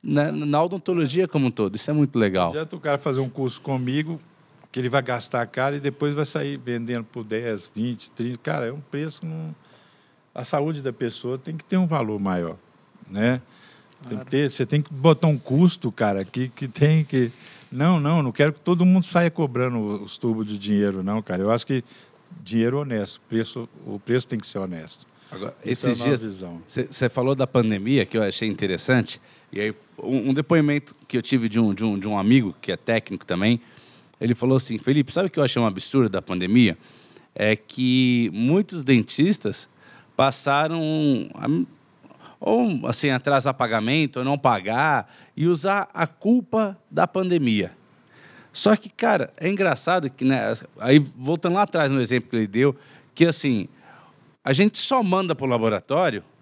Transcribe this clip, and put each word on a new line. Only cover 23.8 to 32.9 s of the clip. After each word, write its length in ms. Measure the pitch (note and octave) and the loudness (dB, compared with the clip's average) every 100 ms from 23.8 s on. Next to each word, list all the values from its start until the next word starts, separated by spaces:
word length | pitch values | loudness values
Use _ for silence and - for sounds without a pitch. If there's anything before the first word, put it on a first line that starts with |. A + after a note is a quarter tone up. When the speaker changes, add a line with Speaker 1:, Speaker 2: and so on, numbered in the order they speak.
| - | -14
Speaker 2:
o 140 | G2+ | -12
preço 260 | - B2 - | -2 -2 0
tem 140 | A2+ | -8
que 60 | - | -6
ser 100 | G#2 | -8
honesto. 480 | F#2+ E2+ D#2 - - _ - | -8 -10 -14 -20 -20 _ -20
Speaker 1:
Agora, 240 | F#2 G2+ - | -12 -12 -10
Speaker 2:
Essa 80 | - | -6
Speaker 1:
esses 140 | B2 | -2
Speaker 2:
é 40 | - | -2
a 20 | |
nova 120 | A#2+ B2 | -2 0
Speaker 1:
dias, 160 | C3 | -2
Speaker 2:
visão. 360 | A2+ F#2+ F2+ E2+ - | -4 -10 -14 -14 -10
Speaker 1:
cê, 220 | - B2+ | -8 -6
cê 180 | - B2+ | -4 -2
falou 280 | - B2 C#3 | 0 -2 0
da 100 | C3 | 0
pandemia, 580 | B2+ A2 G2+ G#2+ C#3 | 2 2 0 0 0
que 140 | F#2+ A2+ | 0 0
eu 60 | |
achei 240 | G2+ - G#2+ | -2 -2 -4
interessante, 720 | F#2+ G2 F2 - B2+ F2+ - - - _ | -2 -2 -2 2 2 0 -8 -16 -20 _
e 80 | - | -6
aí 140 | G#2+ - _ - | -6 -6 _ -12
um, 280 | - C3 B2 | -4 -2 0
um 40 | |
depoimento 600 | C3+ D3+ E3+ D3 C#3+ - - - | -2 2 4 4 0 -4 -20 -6
que 100 | B2 | -4
eu 60 | |
tive 260 | - C3 A2+ | 0 0 2
de 120 | A2 | 2
um, 120 | A2 | 2
de 120 | F#2+ | 2
um, 120 | A2 G2+ | -2 -2
de 120 | G2+ | -2
um 100 | G2+ | 0
amigo, 380 | G2+ C3 G#2 - | 4 4 4 -6
que 120 | - | -6
é 40 | F2 | -4
técnico 480 | - | 0